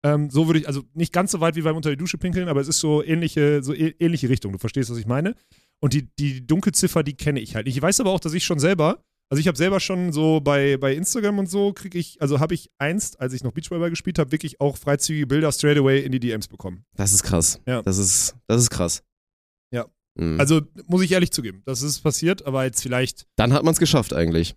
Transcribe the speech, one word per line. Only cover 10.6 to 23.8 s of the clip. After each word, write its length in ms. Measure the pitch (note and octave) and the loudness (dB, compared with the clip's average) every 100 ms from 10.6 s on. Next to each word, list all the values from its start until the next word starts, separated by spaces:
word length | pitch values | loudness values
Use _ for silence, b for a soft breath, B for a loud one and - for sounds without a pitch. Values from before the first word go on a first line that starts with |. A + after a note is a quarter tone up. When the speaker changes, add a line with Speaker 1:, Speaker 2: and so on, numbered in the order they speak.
| C#3 C3+ | 2 2
Speaker 1:
bei 180 | C3+ C#3 | 0 0
Instagram 440 | F3+ B3+ G#3 G3+ | -2 -2 0 0
und 100 | G3 | -2
so 240 | G3 G3+ | 0 0
krieg 200 | G3 G3 F3 | -2 -8 -8
ich, 260 | E3+ - | -8 -4
also 180 | C#3+ C#3 | 0 0
hab 120 | D#3+ | 0
ich 180 | E3+ - _ | -2 -8 _
einst, 420 | C#3+ F#3+ - - | -2 -2 -6 -6
als 140 | B2+ | -6
ich 100 | B2+ | -6
noch 80 | B2+ | -6
Beachvolleyball 380 | D3+ - E3+ E3+ | -8 -8 -4 -4
gespielt 300 | E3 - D#3+ | -4 -4 -2
hab, 120 | C#3+ | 0
wirklich 280 | D#3 D#3 - | -2 -4 -2
auch 160 | C#3+ C3+ | -2 -2
freizügige 500 | - C#3+ - D#3 C3+ | -2 0 0 -2 0
Bilder 240 | C#3+ D#3 | 2 0
straight 260 | - D3 D3 | 2 2 4
away 220 | C3+ C3+ | 4 2
in 80 | C3+ | 2
die 80 | C3 | -2
D 120 | A#2+ | -2
Ms 160 | A2 - | -4 -8
bekommen. 360 | - F#2+ F2+ _ - | -12 -14 -14 _ -4
Speaker 2:
Das 180 | G2 | 2
ist 100 | G2 | 2
krass. 360 | - F2+ E2 - - | 4 4 4 -2 -4
Speaker 1:
Ja. 140 | B2 | -2
Speaker 2:
Das 140 | G2 F#2+ | 0 0
ist, 380 | G2 - - - - | 2 0 -2 -6 0
das 140 | A2+ | 2
ist 80 | A#2+ | 2
krass. 340 | - F2 - _ _ _ _ _ _ _ | 0 -4 -4 _ _ _ _ _ _ _
Speaker 1:
Ja. 120 | A#2+ A2+ _ _ - | -10 -10 _ _ -6
Speaker 2:
Mhm. 240 | E2 D#2+ | -4 0
Speaker 1:
Also 220 | C#3+ D#3 D3 - - | 2 2 0 -16 -2
muss 160 | F3+ | 0
ich 100 | F#3 | 2
ehrlich 200 | F#3 F3 | 2 2
zugeben, 300 | - A#2 F#2+ - | -2 -8 -12 -10
das 160 | B2+ | -6
ist 180 | C#3+ C3+ | -6 -2
passiert, 440 | D#3 C#3 D#3+ F#3+ C#3+ | -2 0 0 -2 -2
aber 180 | C3 | -2
jetzt 180 | C3 A#2 | -2 -4
vielleicht 460 | C3 B2+ B2+ - - - | -2 -2 -2 -6 -10 0
Speaker 2:
Dann 160 | A2+ | 4
hat 120 | C#3 | 6
man's 160 | D#3 | 4
geschafft 340 | D#3+ | 4